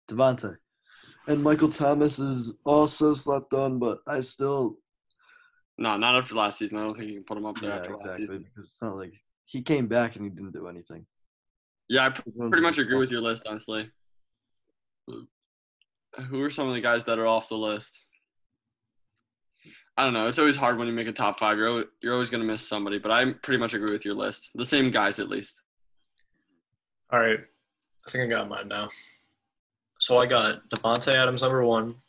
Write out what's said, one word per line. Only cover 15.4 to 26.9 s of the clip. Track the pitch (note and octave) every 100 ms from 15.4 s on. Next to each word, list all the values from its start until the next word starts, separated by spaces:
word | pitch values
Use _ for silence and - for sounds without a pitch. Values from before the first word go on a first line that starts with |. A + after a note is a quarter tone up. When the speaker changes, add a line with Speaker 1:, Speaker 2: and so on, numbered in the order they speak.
| _ _ _ _ _ _ _ - C3 C3+
Speaker 2:
are | C#3+
some | C#3+ C3+
of | B2
the |
guys | A#2+ A#2 A#2
that | A2+
are | A2+
off | A2 -
the | A2
list? | A2 G#2 - - _ _ _ _ _ _ _ _ _ _ _ _ _ _ _ _ - - _ -
I |
don't | C3
know. | A#2 A2
It's | C3+
always | D3+ C#3
hard | B2 A#2
when | A#2+
you |
make | A#2 A2+
a |
top | G#2+ G#2 G2+
five. | G#2+ G#2+
You're | A2 A#2+
al-, | - _
you're | A2+
always | B2 B2
gonna | A#2+
miss | A2 A2 -
somebody, | G#2 G2+ G#2
but | G#2+
I | A2+ B2+ -
pretty | - B2+
much | A2+
agree | A2 G#2+
with | G#2 G#2
your | G2+
list. | G#2 - - -
The | B2
same | D3 C3
guys, | A#2 G2+ G#2
at | G2+
least. | G#2 G2+ - _ _ _ _ _ _ _ _ _ _ _ _ _